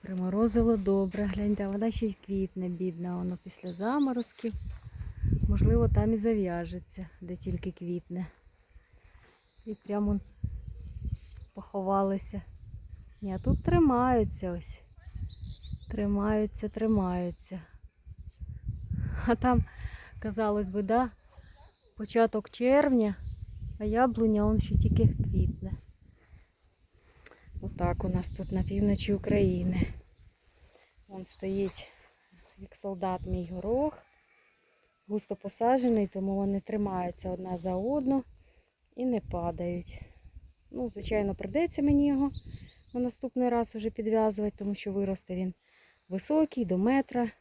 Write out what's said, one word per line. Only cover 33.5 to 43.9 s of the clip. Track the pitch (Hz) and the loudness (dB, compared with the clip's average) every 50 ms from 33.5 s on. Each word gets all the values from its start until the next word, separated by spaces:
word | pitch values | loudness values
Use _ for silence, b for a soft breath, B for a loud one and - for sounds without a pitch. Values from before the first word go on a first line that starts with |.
| 180 180 180 202 233 262 294 302 - - - b b b b b b b b b b b b b b b b b b _ _ | -8 -6 -2 0 0 2 0 0 -2 -6 -20 b b b b b b b b b b b b b b b b b b _ _
Густо | - 208 214 - _ 202 | -6 -6 -6 -4 _ -10
посаджений, | - - 196 - - 226 240 254 269 247 247 233 214 202 | -8 -8 -12 -4 0 2 4 4 4 4 4 4 2 2
тому | 190 - 190 190 196 196 | 0 -2 -4 -4 -2 0
вони | 196 196 196 196 196 | 0 0 0 0 -2
тримаються | - - 220 214 208 202 190 185 180 175 175 - - 185 | -4 -4 -4 -2 -2 -2 -2 -2 -4 -4 -6 -6 -6 -6
одна | 180 175 185 185 180 | -6 -6 -6 -6 -6
за | 175 165 185 180 | -4 -2 -2 -2
одну | 185 196 240 285 302 262 262 269 269 247 - b b b b b b b b b b _ _ _ | 0 0 0 0 0 2 2 0 0 0 -4 b b b b b b b b b b _ _ _
і | - 247 | -4 -2
не | 254 240 208 | 0 0 -2
падають. | - - - 175 170 175 170 160 175 175 175 175 175 - - - B B B B B B B B B B _ _ _ _ | -2 -4 -6 -2 -2 -2 -2 -2 -4 -4 -4 -4 -8 -10 -14 -16 B B B B B B B B B B _ _ _ _
Ну, | - - 254 233 | -8 -6 -6 -6
звичайно, | - 208 202 - 220 214 208 196 190 | -6 -8 -4 0 0 2 2 0 -2
прийдеться | - - 190 196 294 339 339 - - | -4 -8 -2 2 2 2 2 0 0
мені | 285 294 294 285 285 | 4 6 6 6 6
його | 285 277 262 277 277 - B B B B B B B B B B B - | 4 4 2 2 0 -2 B B B B B B B B B B B -4
на | 247 | -2
наступний | 247 247 - - - 247 _ 254 247 247 | -2 -2 -4 -6 -10 -6 _ 0 2 2
раз | 240 233 233 - - | 2 2 0 -2 -4
уже | 226 208 | -4 -4
підв'язувати, | 226 | -4